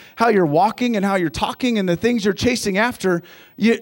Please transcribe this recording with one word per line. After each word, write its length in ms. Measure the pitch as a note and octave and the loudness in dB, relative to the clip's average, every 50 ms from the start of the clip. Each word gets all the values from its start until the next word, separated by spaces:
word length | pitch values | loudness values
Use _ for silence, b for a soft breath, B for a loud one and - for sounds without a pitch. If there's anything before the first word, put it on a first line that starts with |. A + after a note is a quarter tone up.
| B B B - | B B B 0
how 100 | A3+ A#3+ | 2 2
you're 180 | A3 G3 F3+ | 4 4 2
walking 520 | D3 C#3+ E3 F#3+ A3 A3 - B3 B3 A#3 G3+ | 4 2 2 2 2 0 -2 -2 -2 0 0
and 80 | F#3+ | 0
how 100 | G3+ G3 | 0 0
you're 140 | G3 F3 D3+ | 0 -2 -2
talking 500 | - - - G#3+ B3+ - B3+ B3 A#3 G#3 | -2 -4 -4 -4 -4 -4 -2 -2 0 0
and 80 | F#3+ F#3 | 0 0
the 80 | F3 | -2
things 300 | E3 - A#3 B3 A#3 F3+ | 0 0 0 0 0 0
you're 80 | G#3 F3+ | -2 -2
chasing 440 | - - B3 B3+ - - G#3 F#3 G3 | 0 0 -2 -2 0 -2 -2 0 0
after, 440 | A3+ B3 - - - F#3 F3 E3+ B B B B B B B | 0 -2 -2 -2 -2 -2 -2 -2 B B B B B B B
you, 240 | - G3 A3+ A3+ - | 0 2 2 2 0